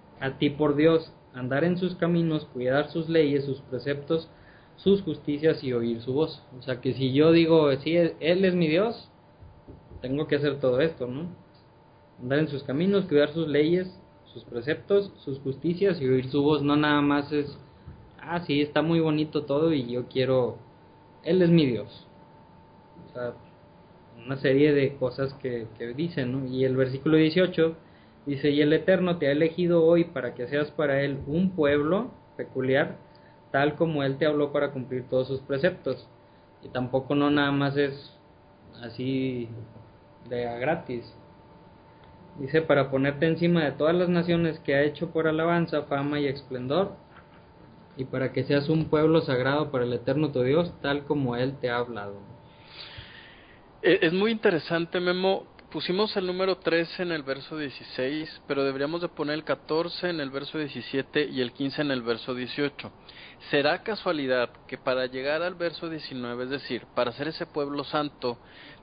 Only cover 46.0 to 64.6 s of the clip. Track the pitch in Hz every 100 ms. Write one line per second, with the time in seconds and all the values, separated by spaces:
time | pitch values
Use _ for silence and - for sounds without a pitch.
46 | 143 147 143 135 - 127 127 147 196 -
47 | - - - - - - - - - -
48 | 131 131 131 131 127 143 143 160 151 156
49 | 156 160 147 127 131 143 151 135 120 120
50 | 120 135 151 135 123 151 175 - 143 143
51 | 139 151 131 120 131 135 127 120 120 113
52 | 101 101 101 - - - - - - -
53 | - - - - - - - - - 185
54 | 170 180 214 220 214 170 - 170 170 185
55 | 180 180 190 190 - - - 160 - 180
56 | 214 208 185 180 185 180 - 165 165 -
57 | 175 165 135 135 135 156 143 - 117 -
58 | 131 151 156 - - 139 139 135 143 170
59 | 170 - 147 151 156 139 - 156 170 -
60 | 180 170 139 135 143 156 151 131 110 135
61 | 131 147 147 135 123 - 139 - 147 131
62 | 117 113 - 123 123 - 143 - 110 -
63 | - - - - - 143 143 180 - 208
64 | 190 160 135 127 120 -